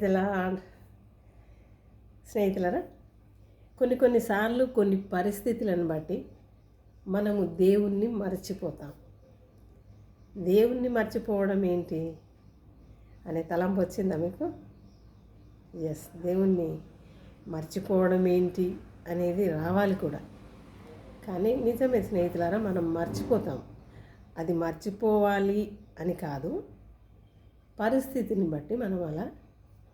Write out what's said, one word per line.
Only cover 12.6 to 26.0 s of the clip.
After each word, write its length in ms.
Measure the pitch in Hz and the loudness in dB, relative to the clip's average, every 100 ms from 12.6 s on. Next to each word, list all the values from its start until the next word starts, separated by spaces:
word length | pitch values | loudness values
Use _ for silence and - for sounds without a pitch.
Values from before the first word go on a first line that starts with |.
| - - - - - - - | -20 -20 -20 -20 -20 -16 -6
అనే 160 | 160 | -6
తలంపు 380 | 160 175 185 190 | -2 0 2 2
వచ్చిందా 360 | 180 - 190 156 | 0 0 -2 0
మీకు? 360 | 175 - 339 - - - - - - - - - - - - 175 | -2 -4 -6 -6 -16 -20 -20 -20 -20 -20 -20 -20 -20 -20 -16 -6
ఎస్, 440 | 160 151 - 170 | -6 -6 -12 -6
దేవుణ్ణి 600 | 175 185 190 180 160 160 - - - - - - - | 0 2 4 2 0 -6 -12 -20 -20 -20 -20 -20 -10
మర్చిపోవడం 800 | 160 160 196 196 190 180 185 185 | -8 -6 -8 0 4 4 4 4
ఏంటి 500 | 180 180 185 180 - - - - | 4 2 0 -2 -4 -14 -16 -6
అనేది 420 | 170 175 175 190 | -2 0 0 0
రావాలి 460 | 156 170 190 202 190 | 0 0 2 2 0
కూడా. 260 | 156 143 - - - - - - - - - - 220 | -4 -6 -12 -20 -20 -20 -20 -20 -20 -20 -20 -16 -8
కానీ 280 | 180 214 262 | -2 0 2
నిజమే 460 | 233 226 262 240 | 0 2 2 2
స్నేహితులారా, 560 | 190 190 175 175 170 208 | 2 0 0 0 0 0
మనం 360 | 208 185 165 | 0 0 0
మర్చిపోతాం. 680 | 165 170 - - 220 - 131 - - - - - - - - | -2 -2 -4 0 0 0 -8 -12 -20 -20 -20 -20 -20 -14 -6
అది 160 | 165 | -2
మర్చిపోవాలి 1200 | 170 165 160 208 196 220 214 202 202 196 208 208 - - | -2 -2 -4 -8 -2 2 4 4 2 2 0 -2 -8 -18
అని 140 | - | -6